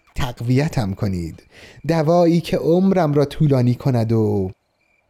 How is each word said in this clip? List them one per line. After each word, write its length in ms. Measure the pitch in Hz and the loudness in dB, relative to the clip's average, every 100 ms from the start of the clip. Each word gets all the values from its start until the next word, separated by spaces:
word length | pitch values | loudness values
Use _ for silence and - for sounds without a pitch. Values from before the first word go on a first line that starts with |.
| _ - | _ -6
تقویتم 800 | 131 - 120 127 156 - 101 | -6 -4 -2 0 0 -2 -4
کنید. 500 | 95 107 92 80 - _ - - - 139 | -4 -4 -4 -8 -12 _ -20 -20 -8 -2
دوایی 540 | 165 151 175 170 170 | 0 2 4 4 2
که 160 | - 175 | 0 -2
عمرم 560 | 135 175 190 190 156 | 0 2 2 2 2
را 120 | 147 139 | 0 0
طولانی 500 | - 151 135 123 123 | 0 2 2 2 0
کند 360 | 143 123 110 | -2 0 0
و 400 | 113 107 104 95 - _ _ _ _ _ | 0 0 -2 -4 -8 _ _ _ _ _